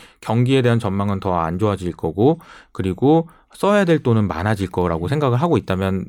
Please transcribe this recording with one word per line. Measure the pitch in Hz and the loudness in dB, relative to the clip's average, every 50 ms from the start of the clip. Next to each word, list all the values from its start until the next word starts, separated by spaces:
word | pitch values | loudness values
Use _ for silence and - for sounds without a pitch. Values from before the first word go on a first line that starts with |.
| - - _ - | -8 -20 _ -14
경기에 | - - 113 117 123 123 135 135 | -6 -2 0 0 2 2 2 2
대한 | 120 120 117 117 | 4 2 2 2
전망은 | 113 101 95 98 101 104 101 95 | 0 -2 -2 -2 -2 -2 -2 -2
더 | 92 98 90 87 | -2 -2 -2 0
안 | 82 80 85 92 | -2 -2 -2 0
좋아질 | 107 107 101 90 90 87 78 | 0 0 0 -2 -4 -6 -6
거고, | - - 85 78 95 107 139 165 165 - - - - - _ | -4 -6 -6 -2 2 2 2 2 0 -4 -20 -20 -20 -20 _
그리고 | - - 95 95 90 90 117 135 156 165 160 160 - _ _ _ - | -10 -6 -4 -4 -4 0 2 2 4 2 2 -2 -10 _ _ _ -12
써야 | - - 190 208 208 196 | -4 -2 0 2 2 4
될 | 170 165 147 120 | 2 2 2 2
돈은 | 131 113 110 104 95 | 2 2 2 2 0
많아질 | 82 80 87 107 110 95 98 90 | -2 -2 -2 -2 -2 -2 -4 -4
거라고 | - - 90 87 85 80 85 85 | -2 -2 -2 0 -2 -2 -4 -4
생각을 | 135 151 147 131 120 123 | -2 -2 0 0 0 0
하고 | 156 175 160 107 | 0 2 0 0
있다면, | - - 95 92 95 95 95 95 - | 0 -2 -4 -2 -2 -2 -2 -4 -6